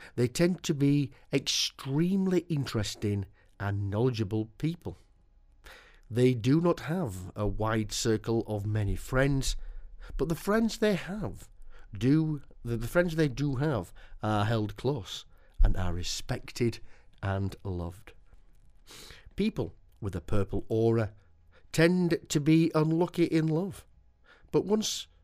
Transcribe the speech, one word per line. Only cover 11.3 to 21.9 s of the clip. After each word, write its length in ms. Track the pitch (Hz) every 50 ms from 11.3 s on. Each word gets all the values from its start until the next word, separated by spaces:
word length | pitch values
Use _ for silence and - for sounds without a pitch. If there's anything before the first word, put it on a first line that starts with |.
| - - - - - - - - - - - - -
do, 440 | 98 110 131 147 160 160 156 151 143 - - - - -
the, 140 | 120 117 117
the 100 | 120 117
friends 260 | - 175 175 180 156
they 140 | 160 160 143
do 280 | 120 113 143 147 135
have 360 | 120 143 160 139 107 85 - - - - - - - -
are 200 | 107 107 104 104
held 320 | 107 117 110 107 104 107
close 480 | - - 123 151 123 95 - - - - - - - - - - - -
and 140 | 208 -
are 160 | 92 92 90 85
respected 880 | 87 90 - - - - - 127 - - - - - 123 117 - - - - - - - - - - -
and 320 | 101 98 98 98 95 - - -
loved. 500 | 101 92 85 85 87 90 - - - - - - - - - - - - - - - - - - - - - - - - - - - -
People 360 | - 196 220 - - 113 82 - - - - - -
with 160 | - 98 85
a 40 | 90
purple 440 | - - 107 101 98 - - 98 - -
aura 440 | 113 110 113 117 113 113 110 104 - - _ _ - _ - - - - - - -
tend 460 | - 160 170